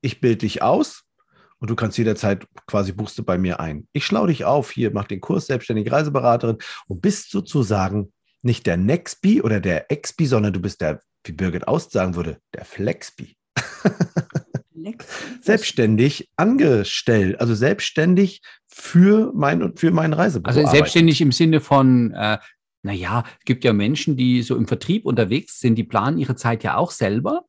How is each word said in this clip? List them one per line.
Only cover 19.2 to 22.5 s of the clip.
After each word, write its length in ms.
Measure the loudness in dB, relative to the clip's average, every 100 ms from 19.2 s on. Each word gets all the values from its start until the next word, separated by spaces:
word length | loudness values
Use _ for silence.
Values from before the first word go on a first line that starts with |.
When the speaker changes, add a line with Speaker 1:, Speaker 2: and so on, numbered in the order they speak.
| 2 0
Speaker 1:
mein 260 | 0 0
und 160 | -2 0
für 120 | 0
mein 220 | 2 0
Reisebüro 360 | 0 0 0 0
Speaker 3:
Also 100 | 2
Speaker 1:
arbeiten. 140 | 4 4
Speaker 3:
selbstständig 460 | 4 4 4 6
im 100 | 2
Sinne 280 | 4 4 2
von, 500 | 4 4 6 6 2
äh, 240 | -2 -2 -2 -6